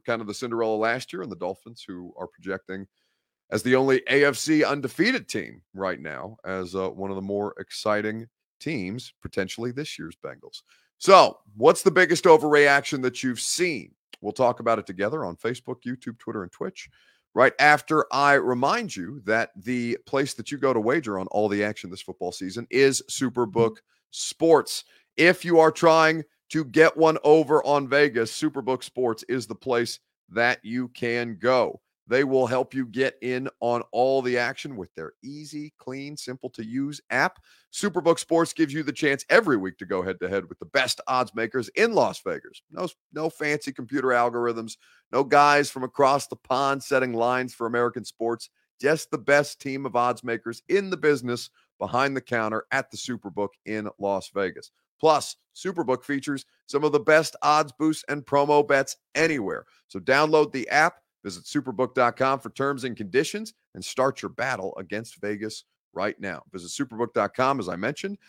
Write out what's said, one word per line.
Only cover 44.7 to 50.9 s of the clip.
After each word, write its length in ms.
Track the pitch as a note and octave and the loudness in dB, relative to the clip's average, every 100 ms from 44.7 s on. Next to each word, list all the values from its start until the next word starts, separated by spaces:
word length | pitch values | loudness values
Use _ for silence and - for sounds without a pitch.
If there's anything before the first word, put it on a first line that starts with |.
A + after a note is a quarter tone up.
| - _ _ _ | -14 _ _ _
no 140 | B2 C#3 | -2 4
guys 440 | C#3+ D3 D3 C#3 | 6 6 6 2
from 140 | C3+ | -4
across 440 | B2 - C3+ C#3 - | -6 2 4 2 -2
the 100 | B2 | -12
pond 440 | - C3 C#3 C#3 | -4 0 0 -2
setting 300 | - C3 B2+ | 0 0 0
lines 420 | A2+ A#2+ B2+ B2+ | 0 0 0 -4
for 140 | - A#2 | -6 -4
American 380 | A#2+ A#2+ A#2+ G#2 | 0 0 -2 -10
sports, 440 | - A2+ A#2 - _ _ _ | -6 -4 -4 -8 _ _ _
just 320 | C#3 D#3 - | 0 0 -2
the 60 | D3 | -6
best 420 | G#2+ C#3+ C#3+ - | 2 2 2 -6
team 260 | C#3 C3+ C3+ | -10 -8 -4
of 120 | A#2+ | 0
odds 260 | B2 A#2 | 0 -2
makers 400 | B2 A2+ A#2 A2+ - | -6 -6 -6 -12 -2
in 200 | G3 | -2
the 60 | F#3+ | -2